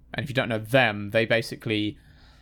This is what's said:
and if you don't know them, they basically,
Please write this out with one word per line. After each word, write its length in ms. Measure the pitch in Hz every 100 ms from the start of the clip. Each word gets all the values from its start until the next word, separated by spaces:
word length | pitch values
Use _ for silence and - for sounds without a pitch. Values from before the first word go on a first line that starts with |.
| -
and 100 | -
if 60 | 113
you 40 |
don't 140 | 127 117
know 120 | 110
them, 500 | 110 135 120 104 104
they 160 | 113 113
basically, 720 | 117 113 - 113 107 104 - - - - -